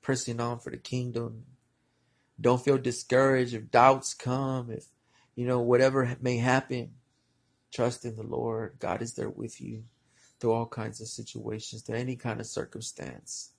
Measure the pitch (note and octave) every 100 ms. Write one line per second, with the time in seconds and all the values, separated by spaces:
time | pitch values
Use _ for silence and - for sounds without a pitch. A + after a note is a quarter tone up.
0 | - B2+ - A#2 A#2+ A#2+ - - - B2+
1 | B2 A#2 A#2 A2+ - _ _ _ _ _
2 | _ _ _ - B2 B2 C#3+ C3+ B2+ B2
3 | - B2+ C3+ C3 B2 A#2 A2 A#2+ B2+ C3+
4 | - - B2+ C3 C3+ C3 A#2+ A2+ - _
5 | _ _ _ - B2 B2 A#2+ B2 C3 C3+
6 | B2 B2 B2 A#2+ B2 C3 C3 B2+ A#2 -
7 | _ _ _ _ _ _ _ - A#2+ A#2+
8 | B2 A2+ A2 A#2+ A#2 A2+ A2 - - F#2
9 | A#2 - - - - - - A2+ A#2 _
10 | _ _ _ _ A#2+ A2+ A#2 - A2 -
11 | A2 - A2+ A#2+ A2 A2 - A2+ - A#2
12 | B2+ B2 A#2+ A2+ A2+ - - - A2+ -
13 | B1+ A#1+ - - -